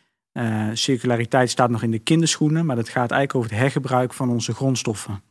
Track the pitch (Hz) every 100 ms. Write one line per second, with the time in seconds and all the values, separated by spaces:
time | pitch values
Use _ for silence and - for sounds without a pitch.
0 | _ _ _ - 117 110 107 113 - 123
1 | 127 117 117 135 123 - 123 117 117 113
2 | - 160 160 - 151 160 165 120 110 -
3 | 120 131 139 131 113 107 135 151 131 127
4 | 123 - 127 120 110 113 135 127 123 104
5 | - 98 -